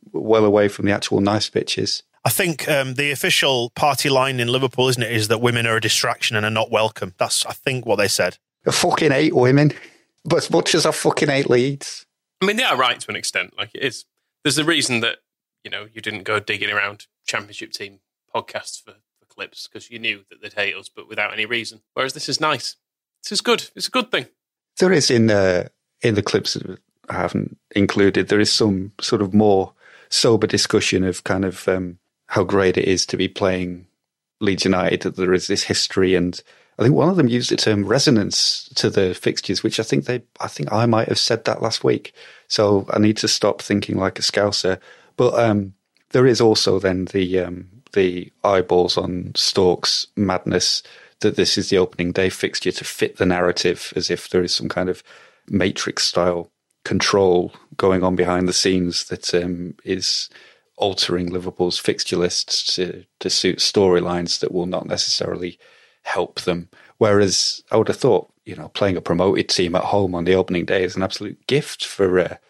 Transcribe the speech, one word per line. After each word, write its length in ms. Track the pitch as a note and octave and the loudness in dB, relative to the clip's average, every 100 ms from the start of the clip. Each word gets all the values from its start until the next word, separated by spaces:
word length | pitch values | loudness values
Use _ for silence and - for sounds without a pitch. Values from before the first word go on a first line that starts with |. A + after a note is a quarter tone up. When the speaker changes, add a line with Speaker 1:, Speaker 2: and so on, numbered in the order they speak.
| _ | _
Speaker 1:
well 320 | - A2 A2 | -6 2 4
away 240 | G#2+ G#2 G2+ | 6 4 4
from 180 | - G2 | 0 -2
the 60 | |
actual 300 | G2+ - G#2+ | -2 0 0
nice 280 | G2 G#2+ - | 2 0 -2
pitches. 540 | - - - - - - _ B2 | -4 -4 -4 -4 -6 -10 _ -4
Speaker 2:
I 40 | |
think, 380 | - F3+ C#3+ - | -2 -2 -4 -2
um, 280 | C#3+ C3 B2 | -2 -2 -4
the 160 | C#3+ | -4
official 580 | C3+ F#3 - D3 B2+ A#2 | -2 0 0 2 0 -2
party 400 | - D3 C3 D3 | 0 0 0 2
line 320 | C3+ C3+ B2+ | 2 2 0
in 80 | A#2 | -2
Liverpool, 400 | C3 C3 C#3 C3 | -2 -2 0 0
isn't 120 | B2 | 0
it, 120 | A2+ | -2
is 160 | A#2 G#2+ | -2 0
that 80 | A2+ | 0
women 280 | A#2+ A#2 A2+ | 0 0 0
are 120 | A2+ | 0
a 40 | |
distraction 540 | G#2+ - B2 A#2 - A2 | 0 0 -2 -2 -2 -2
and 100 | G#2+ | -2
are 60 | |
not 180 | A2 A2+ | -2 0
welcome. 440 | G#2+ A2 - F#2+ - | 0 0 -2 -8 -4
That's, 280 | A#2 - - | -2 -2 -4
I 80 | |
think, 320 | - C#3+ B2+ A#2 | -6 -6 -4 -2
what 100 | - | 0
they 140 | - | 0
said. 280 | - F2+ - _ _ - | 0 -2 -4 _ _ -2
Speaker 1:
I 40 | |
fucking 400 | - - - D#3 | 0 0 2 2
hate 220 | C3+ D#3+ | 2 2
women, 380 | B2+ B2 C#3+ D3+ - - _ _ _ D#3 | 4 4 6 4 0 -16 _ _ _ -2
but 100 | E3 | -2
as 160 | - | 0
much 240 | E3 - E3+ | 0 2 2
as 100 | D#3 | 2
I 60 | |
fucking 380 | - D3+ - D3 | 0 0 0 0
hate 200 | C#3 C#3 | 0 2
Leeds. 560 | B2 C3+ C#3 - - - _ _ - | 2 2 -4 -10 -16 -20 _ _ -4
Speaker 3:
I 40 | F#3+ | -2
mean, 120 | A3 | 0
they 80 | B3 | 0
are 100 | C3 | 2
right 240 | B2 A#2+ | 2 0
to 100 | - | -6
an 60 | G2+ | -8
extent. 380 | - F#2+ F2+ - | -6 -6 -6 -8
Like, 120 | G2+ | -12
it 80 | - | -6
is. 220 | C3 - - _ _ _ | -6 -6 -18 _ _ _
There's 140 | D3 C#3 | -2 0
a 80 | D#3 | 0
reason 340 | D#3 B2+ A#2 | 0 0 0
that, 200 | A#2 - _ _ _ _ | -2 -4 _ _ _ _
you 80 | - | -14
know, 160 | - G#2+ | -14 -14
you 80 | A2 | -12
didn't 220 | G#2+ G#2 | -10 -8
go 180 | F#2+ G#2+ | -4 -4
digging 280 | G#2 G#2 G#2 | -4 -4 -2
around 380 | G#2 G2+ G2+ - _ - | -2 -4 -6 -20 _ -8
Championship 460 | A2+ G#2 G2+ - | -8 -8 -16 -14
team 300 | - G2 G2 _ _ _ A2+ | -14 -14 _ _ _ _ -10
podcasts 480 | - G#2 - - | -8 -10 -12 -18
for, 120 | G#2+ G#2 _ _ | -20 -20 _ _
for 80 | _ | _
clips, 360 | - F#2+ - - | -16 -16 -16 -18
'cause 240 | G#2+ - | -18 -18
you 80 | A#2 | -16
knew 280 | A2+ G2+ G2 | -14 -16 _
that 120 | _ | _
they'd 200 | G2+ G#2 | -14 -6
hate 140 | G2+ F#2+ | -6 -6
us, 140 | F#2+ | -14
but 140 | - - | -20 -14
without 240 | G#2+ G#2 | -8 -6
any 140 | G#2+ G#2+ | -6 -6
reason. 340 | A#2+ G#2+ A2 _ | -6 -8 -16 _
Whereas 180 | - C3 | -8 -6
this 160 | D3 - | -6 -8
is 140 | C3+ | -2
nice. 340 | D#3 C3 - - _ _ _ _ | -2 -2 -6 -14 _ _ _ _
This 80 | - | -8
is 100 | G3+ | -4
good. 280 | - A3 - G3 | 0 -2 -4 -10
It's 120 | - | -6
a 40 | |
good 200 | B3+ A3+ | -4 -2
thing. 160 | E3 B2 _ _ _ _ - | -4 -6 _ _ _ _ 0
Speaker 1:
There 160 | F#3 | 4
is 160 | E3+ - | 4 4
in, 220 | A#2+ A2+ | 4 6
uh, 380 | G2+ F#2+ F2+ - _ _ _ | 4 4 2 -2 _ _ _
in 140 | A#2 G#2 | 0 0
the 60 | |
clips 320 | - G#2 - | 0 0 -2
that 260 | - F#2+ F#2 _ _ - | -6 -10 -16 _ _ -10
I 40 | |
haven't 440 | F2+ F2+ G2+ G2 - _ G#2 | -4 -2 -2 -4 -10 _ 0
included, 520 | F#2+ G#2 G2 G2+ F#2 | 2 4 4 4 2
there 120 | G#2 | 2
is 120 | G#2 | 2
some 400 | - A2 F#2+ G2 - | 2 2 0 -4 -8
sort 220 | - A2 | -2 0
of 120 | G2 | 2
more 400 | G#2 G#2+ G2 F#2+ _ _ - - | 4 6 4 2 _ _ -20 -6
sober 380 | - C3 A2 G2+ | 2 4 4 2
discussion 560 | G2+ - G#2 - F#2+ | 0 2 2 2 0
of 200 | F#2 F2 | 0 -2
kind 200 | - F#2+ | -2 -2
of, 240 | F#2+ F2+ - | -2 -2 -2
um, 300 | F#2 F2+ F2 _ _ - | -2 -4 -12 _ _ -4
how 160 | A2 | -2
great 340 | F2+ G2 F#2 - | 2 4 4 2
it 100 | - | 2
is 180 | F2+ - | 0 -2
to 100 | - | -2
be 100 | F#2 | -4
playing 600 | - G2 F#2 F2+ F2+ F2+ _ _ _ _ - | 0 -2 0 -4 -10 -16 _ _ _ _ -4
Leeds 240 | G2+ F#2 | -2 0
United, 380 | F#2+ F#2 F2 F2+ | 2 2 2 0
that 140 | F#2 F2+ | -4 -2
there 160 | F2+ | 0
is 140 | F2+ - | 0 0
this 160 | G2+ | -4
history, 520 | - G2+ - G2 F#2 F2+ | -2 -2 -2 0 2 2
and 260 | F2+ - - _ _ - | 0 -6 -16 _ _ 0
I 60 | |
think 120 | A2+ D3 | 2 4
one 140 | D3+ | 4
of 80 | F#3+ | 4
them 100 | B2+ | 2
used 220 | A#2+ B2 | 2 -2
the 80 | - | 0
term 280 | A2 G#2 G2 | 0 0 2
resonance 840 | C3 D#3 A2 F#2+ - - - - - | 2 4 2 2 -2 -2 -4 -8 -2
to 140 | A2 | 0
the 240 | G#2 F#2 | 2 0
fixtures, 500 | F2 A#2 - - F#2+ | 0 -4 -4 -4 -2
which 180 | A2 A2 | -2 -2
I 20 | |
think 220 | A2 C#3 C#3 | -2 -2 -2
they, 160 | B2 - - | -6 -8 -12
I 80 | - | -10
think 240 | - C#2+ | -8 -4
I 140 | G#2 A#2+ | 0 2
might 240 | A2 A#2 | 2 0
have 100 | A2 | 0
said 240 | - A#2 | 0 0
that 180 | - - | -2 -2
last 220 | A#2 - | -4 0
week. 300 | C3 A2+ - - - - - | 0 0 -4 -20 -20 -18 -6
So 400 | - G#2 G2 G2 | 2 4 2 2
I 100 | G#2 | 2
need 180 | G#2+ G#2+ | 2 2
to 100 | G#2 | 0
stop 340 | - G#2 - | 0 0 0
thinking 360 | - G2+ - G2+ | -2 -2 -2 -2
like 200 | F#2+ - | -2 -2
a 40 | |
Scouser. 580 | - G#2 G#2 - F#2 F#2 - - _ - | -2 0 0 0 -2 -4 -8 -20 _ 0
But, 200 | B2 A#2+ | 2 4
um, 360 | A#2 G#2 F#2+ - _ _ _ | 2 2 -2 -10 _ _ _
there 140 | C3 C3 | 4 4
is 140 | A2 | 6
also 400 | A2+ A2 - F#2+ | 4 4 2 0
then 240 | F#2+ F#2 | 0 -2
the, 360 | F2+ G2 F2+ F#2 | -2 -2 0 0
um, 280 | F2+ F2+ F#2 A2+ _ | -2 -8 -16 -20 _
the 400 | G2+ F#2 F2+ - _ G2+ | 0 0 -2 -10 _ 2
eyeballs 520 | F#2+ F2+ F2+ F2+ - | 2 4 2 2 0
on 360 | F2 F2+ F#2 - | -2 -4 -6 -4
Stokes 720 | - - F#2 F2 - - - - | -2 2 2 2 0 -4 -4 -2
madness 640 | G2 F#2 - F2+ - - - - - - | 0 0 0 0 0 -4 -8 -20 -20 -2
that 160 | G#2+ F#2 | 0 2
this 220 | F2 A2 | 0 0
is 100 | F2+ | 0
the 100 | F#2+ | 2
opening 360 | F#2 - F2 | 2 -2 -4
day 160 | F2+ F#2 | 0 0
fixture 420 | - - - F#2 | 0 -4 -4 -4
to 140 | - - | -6 -8
fit 320 | - - - | -4 -4 0
the 80 | F2+ | 0
narrative, 640 | F2+ F2+ - - - - F#2 | 2 2 0 0 -2 -6 -6
as 120 | F2 | -4
if 200 | E2+ - | -4 -2
there 120 | F2+ | -2
is 140 | F2 - | 0 -2
some 140 | - | -4
kind 180 | F2 F#2 | -4 -4
of 160 | F2 - - - _ - | -6 -10 -20 -20 _ -4
Matrix 560 | G2+ - - - - - | -2 -2 -2 -6 -4 -2
style 440 | F2+ F2+ F2 E2+ _ _ _ - | 0 0 0 -6 _ _ _ -4
control 640 | G2 - G2+ F#2+ F2+ F2+ - - - | -2 2 4 4 4 2 -6 -16 0
going 280 | G2 F#2 | 2 2
on 120 | F#2 F2+ | 2 0
behind 320 | F2+ F2+ F2+ | 0 0 0
the 60 | |
scenes 500 | - F#2+ F#2 F2 - - | 0 2 2 0 -4 -8
that, 260 | F2 - F2 | -8 -2 -2
um, 400 | F2+ F2 F2+ - | -2 -6 -8 -10
is 460 | - F#2+ - - - - - _ _ - | -6 -4 -2 -4 -6 -16 -20 _ _ -4
altering 520 | G2+ F#2 - F2+ F2 | -2 -2 -2 -2 -2
Liverpool's 480 | F2+ F2+ - F2+ - | -4 -6 -2 -2 -2
fixture 380 | - - - F2 | -2 -4 -2 -2
lists 580 | F2 - - - - - | 0 -2 -4 -4 -4 -4
to, 280 | F2+ F2+ - - | -4 -8 -16 -8
to 100 | F#2+ | -4
suit 280 | - F#2 - | 0 0 0
storylines 840 | - G#2+ F#2+ F2+ F2 F2 E2+ - | 0 4 4 4 2 -2 -4 -4
that 140 | - | -2
will 120 | F2+ F2+ | -2 -4
not 200 | E2+ - | -4 -4
necessarily 720 | - - - - F2 F2+ - _ _ _ _ | -4 -2 -2 -4 -6 -8 -12 _ _ _ _
help 360 | - F#2+ F2 - | -6 -4 -4 -4
them. 280 | - F2 E2+ - - - | -4 -4 -6 -20 -10 0
Whereas 640 | A2 G2+ G2 - - - - | 4 4 4 2 -2 -6 -2
I 60 | A2+ | 0
would 140 | G2+ | 2
have 80 | - | 2
thought, 340 | C3 F#2+ - _ - | 2 2 -2 _ -18
you 100 | F2 | -16
know, 140 | D#2 | -10
playing 260 | - G2+ F2 | -2 0 0
a 60 | |
promoted 480 | - F2 F#2+ - - | -2 0 2 0 0
team 260 | - F2 F2+ | 0 0 0
at 80 | |
home 320 | - G#2 F#2+ F2 | 0 0 0 0
on 80 | |
the 100 | E2+ | 2
opening 300 | F#2 F#2 F2+ | 2 2 -2
day 200 | - F#2+ | 0 0
is 120 | F2 F#2 | 0 -2
an 80 | |
absolute 420 | F#2+ - G#2 - - | -6 -6 -10 -10 -2
gift 360 | C#3 - - | -2 -2 -10
for, 340 | - - F#2+ F2+ | -8 0 2 2
uh, 200 | E2+ F2+ | 0 -4